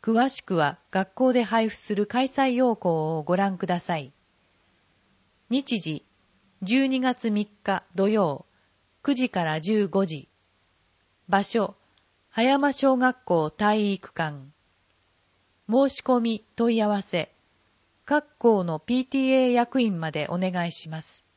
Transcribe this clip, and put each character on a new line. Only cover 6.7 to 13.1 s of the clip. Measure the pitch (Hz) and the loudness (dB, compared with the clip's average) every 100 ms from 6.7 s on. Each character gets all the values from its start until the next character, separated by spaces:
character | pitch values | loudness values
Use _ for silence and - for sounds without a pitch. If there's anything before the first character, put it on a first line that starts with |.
| 254 269 | 2 2
二 | 262 | 0
月 | 254 247 233 | -2 -2 -2
三 | 208 208 _ | -2 -4 _
日 | - 190 _ | -4 -4 _
土 | 175 196 | -2 2
曜、 | 214 180 139 - _ _ _ _ _ | 2 0 -2 -12 _ _ _ _ _
九 | - | -2
時 | 262 254 | 0 0
か | 190 | -2
ら | 165 156 | -2 -2
十 | 160 214 196 | 0 0 0
五 | 196 196 | 0 -2
時。 | 156 - _ _ _ _ _ _ _ _ _ - | -6 -14 _ _ _ _ _ _ _ _ _ -2
場 | 196 | 0
所、 | 202 233 196 - _ _ _ _ _ | 0 0 -2 -6 _ _ _ _ _
葉 | - | 0
山 | 247 277 285 | 2 4 2
小 | 269 269 262 | 2 2 4
学 | 254 | 2